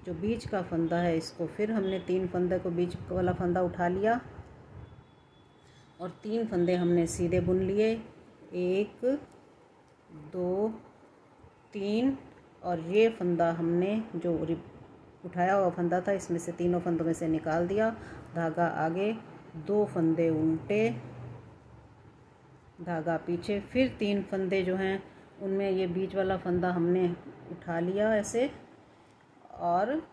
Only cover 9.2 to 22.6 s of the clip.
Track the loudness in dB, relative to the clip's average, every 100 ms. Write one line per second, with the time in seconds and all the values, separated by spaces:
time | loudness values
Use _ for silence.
9.2 | -4 -20 -20 -20 -20 -20 -20 _ -20 -18
10.2 | -10 -4 -2 0 -2 -4 -14 -20 -20 -20
11.2 | -20 -20 -20 -20 -12 -6 0 2 2 0
12.2 | -8 -20 -20 -8 -4 -2 2 4 4 4
13.2 | 0 2 2 2 2 2 2 0 -4 -4
14.2 | -2 0 0 -4 -6 -20 -20 -20 -20 -18
15.2 | -8 0 2 4 2 0 0 0 0 -2
16.2 | -2 -4 -4 -2 0 2 2 0 0 0
17.2 | 0 0 0 0 2 2 0 -2 -10 -16
18.2 | -8 -4 -2 0 0 0 -2 0 -2 -4
19.2 | -10 -18 -16 -10 -2 0 2 2 2 4
20.2 | 4 4 2 2 0 2 2 -2 -10 -14
21.2 | -14 -16 -20 -20 -20 -20 -20 -20 -20 -20
22.2 | -20 -20 -20 -20